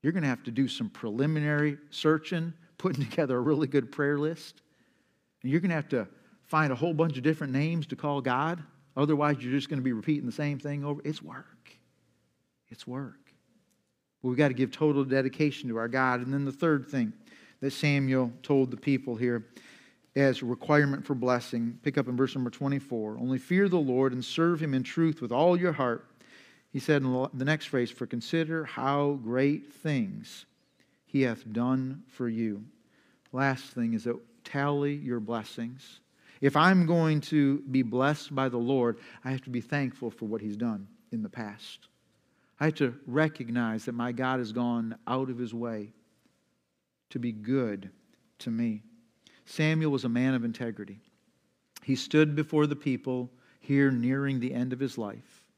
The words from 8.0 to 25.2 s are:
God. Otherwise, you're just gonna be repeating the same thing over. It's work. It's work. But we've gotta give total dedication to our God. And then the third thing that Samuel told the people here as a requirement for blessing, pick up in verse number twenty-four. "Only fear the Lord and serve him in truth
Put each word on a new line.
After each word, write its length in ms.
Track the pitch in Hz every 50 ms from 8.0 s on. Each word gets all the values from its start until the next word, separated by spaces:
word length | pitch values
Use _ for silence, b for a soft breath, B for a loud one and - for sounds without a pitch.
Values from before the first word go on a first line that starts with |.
| - 147 143 139
God. 420 | 123 131 123 127 147 160 180 175 151 - _ _ _ _ _
Otherwise, 420 | 131 143 151 156 143 147 147 147 123
you're 120 | 120 123
just 160 | 131 143 139 -
gonna 140 | 160 135
be 100 | 127 131
repeating 340 | 123 110 104 - 151 143 139
the 60 | 120
same 280 | 110 - 147 147 143 131
thing 240 | - 147 143 143 143
over. 180 | 143 147 147 -
It's 160 | 151 156 -
work. 560 | 151 156 - - - _ - _ _ - - _ _ _ _ _ _ _ _ _ _ _ _ _ _ _ _ _ _ _
It's 180 | 117 - -
work. 460 | - 123 131 139 120 - _ _ _ _ _ _ _ _ _ _ _ _ _ _ _ _ _ _ _ _ _
But 60 | - 127
we've 100 | 123 123
gotta 160 | 151 143 127
give 160 | 120 131 131
total 340 | - - 156 151 143 139 139
dedication 640 | 135 131 135 131 131 131 - 156 147 135 - - 123
to 60 | 113
our 120 | 113 113 120
God. 320 | 120 131 131 127 123 123
And 120 | 123 131
then 120 | 135 139 139
the 80 | 139
third 340 | 135 - 170 165 156 139 127
thing 260 | - - 135 117 107 107 - B B B B B B B B
that 140 | - 139
Samuel 600 | 131 - - 147 143 139 139 135 131 131 127 120 120 - -
told 260 | - 147 135 135 127
the 60 | 127
people 400 | - - 147 139 127 - 131 120
here 320 | 110 123 123 120 117 110 B B B B B B B B B B B B _ _
as 260 | 139 139 135 127 131
a 20 | 135
requirement 640 | 117 123 - - - 151 147 147 143 139 - -
for 80 | - 143
blessing, 640 | 123 120 123 127 120 120 - - 117 117 117 120 - -
pick 120 | 151 127
up 120 | 147 127 123
in 80 | 123
verse 180 | 120 135 127 -
number 160 | 139 127 120
twenty-four. 680 | - - 139 139 139 135 135 - 120 113 107 107 107
"Only 220 | 120 120 127 131 127
fear 300 | - - 180 190 202 196
the 100 | 175 180
Lord 340 | 147 131 123 127 135 135
and 120 | 127 127 120
serve 360 | - - - 165 170 175 151
him 140 | 160 151 135
in 80 | 131
truth 400 | 127 - - 165 165 160 156 -